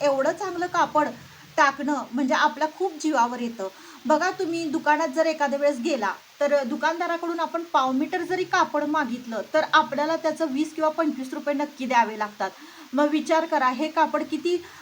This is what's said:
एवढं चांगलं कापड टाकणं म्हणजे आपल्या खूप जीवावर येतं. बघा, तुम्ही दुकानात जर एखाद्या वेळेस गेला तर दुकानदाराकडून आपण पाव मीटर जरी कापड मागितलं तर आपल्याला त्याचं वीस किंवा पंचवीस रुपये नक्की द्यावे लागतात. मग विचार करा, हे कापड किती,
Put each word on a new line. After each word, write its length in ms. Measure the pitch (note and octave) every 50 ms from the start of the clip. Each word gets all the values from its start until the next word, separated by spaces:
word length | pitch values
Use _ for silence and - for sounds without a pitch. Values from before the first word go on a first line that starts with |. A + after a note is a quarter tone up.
एवढं 300 | C#4 C#4+ C#4 C4+ C4+ D#4
चांगलं 360 | E4 F4 G#4 F#4 F4 E4+ F4+ F4
कापड 400 | F4 E4+ D4 - - D4+ D4 A#3+ - - - - - - - - - G#3+
टाकणं 460 | G3 F#3 - - C#4 C#4+ D4 C4 - -
म्हणजे 220 | A3+ C4+ C#4+ C4 D4+
आपल्या 340 | C#4+ D4 D4 - C#4 D#4 D#4 - -
खूप 160 | F#4 F#4 D#4 D4
जीवावर 380 | - D#4 D#4 A#3+ A#3 A#3+ B3 A#3+
येतं. 280 | A#3+ A#3 A#3 - F#3+ F#3+ - - - - - C4+ -
बघा, 260 | - D#4 D4+ F4 F#4
तुम्ही 340 | F#4 - F#4 D#4 E4+ E4 E4
दुकानात 420 | D4 C#4+ D#4+ - D4 D4+ D4+ E4 D4+
जर 180 | B3+ D#4+ D#4
एखाद्या 340 | E4 D#4 D#4 C#4+ C#4 C#4 C#4+
वेळेस 180 | C#4+ C#4+ C#4+ A#3+
गेला 360 | A#3 D#4+ D4 A#3 G#3 F#3+ F3+ - - - - -
तर 240 | C#4+ C#4 C#4+ C#4+ C4+
दुकानदाराकडून 760 | A#3 D4 - D4 D#4 E4 E4+ F4 E4+ E4+ E4 F4 E4+ E4+ E4+
आपण 240 | D#4+ D#4+ E4 E4 E4+
पाव 280 | - - C#4+ C4 C4
मीटर 300 | C4 C4+ D#4 - F4+ F4+
जरी 220 | E4+ E4+ F#4 F4+ F#4
कापड 400 | - F#4+ F4+ D#4+ - - D4 D4+
मागितलं 580 | D4 D#4 D#4 C#4+ A#3 A#3+ - - A3+ A3+ G#3 F#3+ - -
तर 80 | D#4 D#4 - D4
आपल्याला 420 | D#4 D#4 - C#4 C#4 D4 D#4 E4
त्याचं 380 | D#4+ D#4+ D#4 D#4 D#4+ E4 C#4+ B3+
वीस 220 | C#4+ D4+ D4+ -
किंवा 140 | D#4+ D#4 D#4
पंचवीस 440 | D#4 E4 E4 D4+ B3 B3+ C4 - D#4+
रुपये 200 | D4 - C#4+ D4
नक्की 320 | C#4 D4 D4 - - C4
द्यावे 340 | A#3 B3 A#3+ A3+ G#3 A3 G#3+
लागतात. 320 | G#3+ G#3 - - G3 F#3+ - - D4+ - - - D4+ - B3+
मग 140 | C#4 D4 D4
विचार 360 | D4+ D4+ - - D#4+ D#4+ E4
करा, 240 | E4 D#4+ C#4+ B3+ B3+
हे 180 | B3+ A#3+ D#4 D#4
कापड 360 | - E4 D#4 - - D4+ D4+
किती, 420 | - D#4 - - F4 F4+ E4+ - - - -